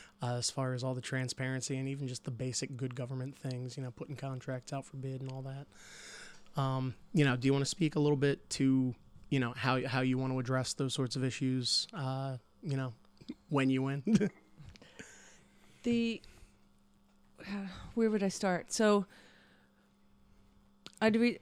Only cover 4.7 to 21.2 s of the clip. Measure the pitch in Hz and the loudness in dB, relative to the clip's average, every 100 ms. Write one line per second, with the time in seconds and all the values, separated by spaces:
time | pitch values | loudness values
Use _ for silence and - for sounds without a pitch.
4.7 | 139 - 139 135 131 131 131 131 135 143 | -8 -8 -10 -8 -6 -8 -8 -8 -10 -14
5.7 | - - - - - - - - - 135 | -18 -20 -18 -18 -16 -18 -18 -8 -2 0
6.7 | 131 131 - - 160 143 123 135 139 135 | 0 -2 -6 -2 4 4 4 4 4 2
7.7 | - 156 151 147 143 143 139 - - 135 | 0 0 4 4 4 2 0 -4 2 4
8.7 | 131 127 120 - - - 139 120 123 131 | 6 4 -2 -12 -20 -2 0 0 0 2
9.7 | 131 127 127 131 127 131 131 123 131 123 | 2 2 0 2 2 0 -2 0 0 0
10.7 | - 135 - 127 135 127 - 131 131 120 | -2 -2 0 -2 0 -2 0 0 0 2
11.7 | - - 196 131 131 135 127 _ _ 170 | 0 0 -4 -4 -4 -4 -8 _ _ -4
12.7 | 135 131 - - - - - - 139 131 | -2 -2 -6 -20 -20 -16 -16 -2 2 4
13.7 | 131 135 139 - - 202 - - - - | 4 2 -2 2 4 2 -4 -20 -20 -20
14.7 | - - - - - - - - - - | -20 -20 -20 -18 -18 -20 -20 -20 -20 -20
15.7 | - 240 233 233 226 - - - _ _ | -6 0 2 2 -2 -10 -20 -20 _ _
16.7 | _ _ _ _ _ - - 190 202 196 | _ _ _ _ _ -20 -18 -8 -8 -8
17.7 | 185 - 233 220 214 196 - 190 175 - | -10 -6 2 4 4 2 2 0 0 -2
18.7 | - 214 208 185 - - - - _ _ | 4 6 6 2 -10 -20 -20 -20 _ _
19.7 | _ _ _ _ _ _ - - - _ | _ _ _ _ _ _ -20 -20 -20 _
20.7 | _ - - 220 220 | _ -20 0 2 4